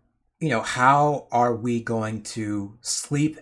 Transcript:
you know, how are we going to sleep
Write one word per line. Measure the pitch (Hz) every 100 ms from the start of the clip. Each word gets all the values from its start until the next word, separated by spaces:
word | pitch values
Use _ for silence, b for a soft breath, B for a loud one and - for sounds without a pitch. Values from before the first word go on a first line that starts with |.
| _ _ _ _
you | 160
know, | 113
how | - 123 127 143 147 139 -
are | 120 120
we | 113 120 117
going | 113 113 107 110
to | 104 - 107 104 101 117
sleep | - - - 143 156 156